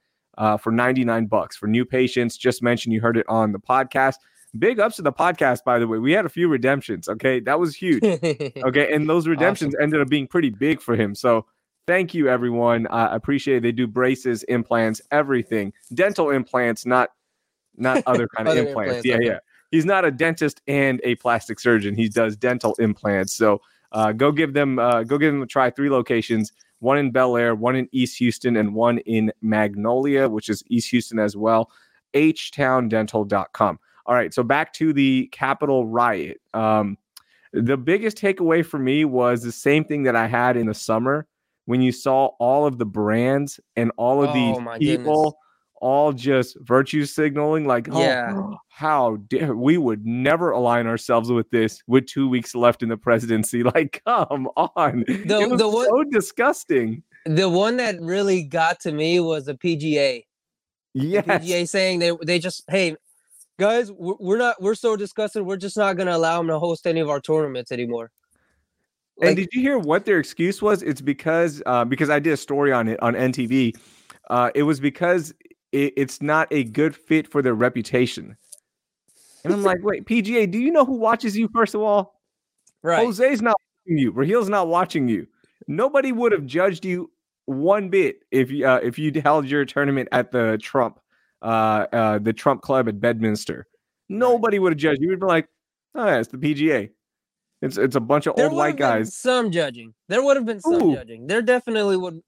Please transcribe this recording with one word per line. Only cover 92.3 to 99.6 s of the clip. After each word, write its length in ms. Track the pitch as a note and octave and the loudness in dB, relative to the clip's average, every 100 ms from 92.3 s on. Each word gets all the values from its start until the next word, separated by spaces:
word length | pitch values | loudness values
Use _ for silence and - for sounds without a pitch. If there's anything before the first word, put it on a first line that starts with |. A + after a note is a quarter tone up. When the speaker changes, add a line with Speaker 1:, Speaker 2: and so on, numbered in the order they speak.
Speaker 1:
Trump 280 | G#2+ D3 C3 | 0 0 0
Club 260 | - C3 A2+ | 0 0 0
at 120 | G2+ | 0
Bedminster. 640 | A#2+ A#2 A2 G#2 - C2 - _ _ _ - | -2 0 -2 -2 -6 -12 -14 _ _ _ -10
Speaker 2:
Right. 80 | G3+ | -2
Speaker 1:
Nobody 400 | B3 A#3+ A3+ G3+ | 0 2 0 0
would 140 | F#3 | 0
have 60 | D3+ | 0
judged 220 | D#3 C#3 | 0 0
you. 80 | E3 | 0
You'd 100 | F#3 | -2
be 60 | F#3+ | 0
like, 220 | E3 - _ _ _ _ C#4 | 0 -2 _ _ _ _ -4
"Oh, 100 | G#3+ | 0
yeah, 140 | B2+ | 0
it's 80 | A#2 | -2
the 80 | B2+ | -4
P 160 | C#3+ | -4
G 180 | C#3+ D#3 | 0 0
A. 200 | C3 G2+ _ _ _ _ _ _ _ | 0 -4 _ _ _ _ _ _ _
It's, 160 | - G2 | -6 -2
it's 180 | B2+ C3 | 0 0
a 40 | |
bunch 280 | A2+ D3 D3+ | 0 0 0
of 80 | - | 0
Speaker 2:
There 100 | D3+ | 0
Speaker 1:
old 80 | |
Speaker 2:
would 40 | C#3+ | 2
Speaker 1:
white 80 | D3 | -2
Speaker 2:
have 100 | C#3+ | 0
been 100 | C3+ A2 | 0 0
Speaker 1:
guys." 120 | A2 - | -2 -4
Speaker 2:
some 320 | B3 B3+ A3 | -2 0 0
judging. 440 | E3+ | -2